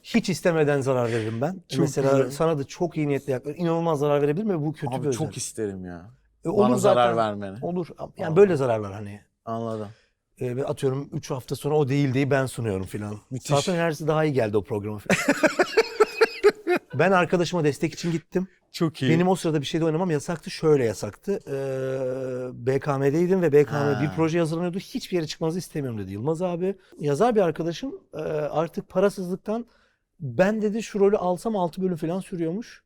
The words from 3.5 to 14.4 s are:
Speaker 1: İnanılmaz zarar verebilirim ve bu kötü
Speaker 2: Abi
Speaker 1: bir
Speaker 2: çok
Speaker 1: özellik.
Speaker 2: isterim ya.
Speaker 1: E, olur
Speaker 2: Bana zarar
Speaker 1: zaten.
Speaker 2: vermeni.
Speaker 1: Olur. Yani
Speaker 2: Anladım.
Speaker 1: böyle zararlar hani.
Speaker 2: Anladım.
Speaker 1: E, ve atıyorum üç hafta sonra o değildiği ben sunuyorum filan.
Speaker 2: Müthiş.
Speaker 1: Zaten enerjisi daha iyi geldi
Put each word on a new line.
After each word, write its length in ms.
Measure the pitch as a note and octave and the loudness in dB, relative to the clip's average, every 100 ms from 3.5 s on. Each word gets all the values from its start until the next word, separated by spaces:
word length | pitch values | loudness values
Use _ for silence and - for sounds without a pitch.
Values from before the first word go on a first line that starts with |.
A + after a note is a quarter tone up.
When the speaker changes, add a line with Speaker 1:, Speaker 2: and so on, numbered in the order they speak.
| D3+ | -4
Speaker 1:
İnanılmaz 400 | E3+ E3 E3 D3+ | -2 0 0 0
zarar 240 | D3 C#3+ | 2 4
verebilirim 280 | C#3+ D3+ A3 | 2 0 -2
ve 100 | E3+ D3 | -2 -2
bu 60 | |
kötü 140 | D3+ C3+ | -4 -6
Speaker 2:
Abi 120 | C3 D#3 | -4 -2
Speaker 1:
bir 60 | |
Speaker 2:
çok 100 | A#2 | -2
Speaker 1:
özellik. 140 | D3+ - | -4 -6
Speaker 2:
isterim 480 | - - G#2 F#2+ | -10 -6 -6 -6
ya. 260 | F#2 E2+ F#2+ _ _ _ | -10 -12 -16 _ _ _
Speaker 1:
E, 40 | D#3+ | -2
olur 100 | G3+ G#3 | 2 4
Speaker 2:
Bana 100 | G3 | 4
zarar 360 | F#3 A#2+ A#2+ | 4 6 4
Speaker 1:
zaten. 20 | A#2 | 4
Speaker 2:
vermeni. 480 | A2 G2+ G2+ G2 | 0 -2 -8 -6
Speaker 1:
Olur. 220 | E3+ F3+ D#3+ - | -6 -4 -6 -10
Yani 120 | - - | -14 -6
Speaker 2:
Anladım. 180 | E3+ D#3+ | 0 6
Speaker 1:
böyle 200 | G3+ D#3 | 6 6
zararlar 360 | C3 A2 G2+ | 0 0 -2
hani. 280 | G2 G2+ G#2 _ _ | -10 -12 -14 _ _
Speaker 2:
Anladım. 440 | - A2+ A#2 A2 G#2 A2 _ _ _ _ | -10 -6 -6 -6 -10 -14 _ _ _ _
Speaker 1:
E, 160 | B2+ B2 | -6 -4
ve 100 | C#3 | -4
atıyorum 420 | B2+ C#3 C3+ C#3+ | -2 -2 -2 -6
üç 180 | D3+ - | -10 -8
hafta 260 | C#3 - C3+ | -10 -6 -6
sonra 200 | D3 D3+ | 0 2
o 120 | C3+ | 2
değildiği 420 | C#3+ C#3 B2+ B2+ | 2 2 2 2
ben 160 | C3+ C3 | 2 0
sunuyorum 400 | - A2+ F#2+ F#2 | -4 -4 -4 -6
filan. 320 | G#2 G#2 G#2 _ | -8 -8 -10 _
Speaker 2:
Müthiş. 180 | B2+ - | -12 0
Speaker 1:
Zaten 260 | C#3+ G3 | 0 2
enerjisi 320 | E3+ E3+ D#3 D#3 | 0 0 -2 0
daha 180 | D#3 | 2
iyi 80 | D#3 | 2
geldi 240 | B2+ | 2